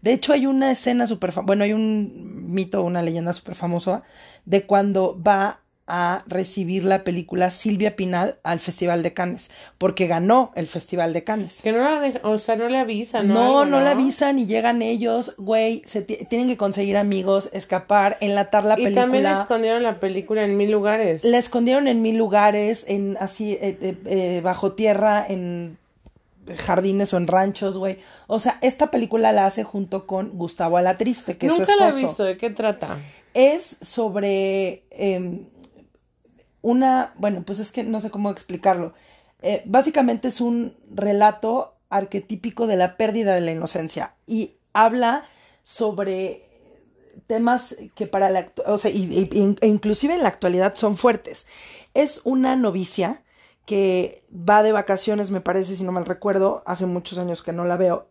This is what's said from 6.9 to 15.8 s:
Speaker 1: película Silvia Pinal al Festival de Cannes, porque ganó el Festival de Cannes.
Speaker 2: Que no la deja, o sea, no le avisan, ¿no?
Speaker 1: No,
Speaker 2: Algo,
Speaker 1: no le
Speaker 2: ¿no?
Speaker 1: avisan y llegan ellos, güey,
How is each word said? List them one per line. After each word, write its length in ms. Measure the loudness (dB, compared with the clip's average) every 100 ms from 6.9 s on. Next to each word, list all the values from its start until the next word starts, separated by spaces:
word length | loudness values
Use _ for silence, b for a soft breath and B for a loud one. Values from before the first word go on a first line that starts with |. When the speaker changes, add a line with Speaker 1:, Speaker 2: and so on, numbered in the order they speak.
| 0
Speaker 1:
película 480 | 0 -6 -4 0 0
Silvia 460 | 0 -2 0 0 -2
Pinal 420 | -4 -2 -2 -4
al 160 | -6 -6
Festival 420 | -6 -4 -2 0
de 120 | -2
Cannes, 360 | -4 -6 -6 -12 B B _
porque 280 | -2 0 0
ganó 460 | 2 4 4 4
el 120 | -4 -8
Festival 440 | -8 -8 -2 -2
de 120 | -2
Cannes. 360 | -4 -6 -6 -6
Speaker 2:
Que 100 | -2
no 60 | 2
la 200 | 2 2
deja, 200 | -2 -2
o 160 | -2 -2
sea, 160 | 0 -2
no 120 | 0
le 100 | 0
avisan, 480 | 0 -4 -4 0 2
¿no? 60 |
Speaker 1:
No, 60 | 4 6 4
Speaker 2:
Algo, 40 | 4
Speaker 1:
no 120 | 4
le 60 | 4
Speaker 2:
¿no? 40 |
Speaker 1:
avisan 480 | 4 2 2 0 2
y 80 | 0
llegan 340 | 0 0 0
ellos, 540 | 0 -2 0 -2 -4 -8
güey, 440 | 0 2 2 -2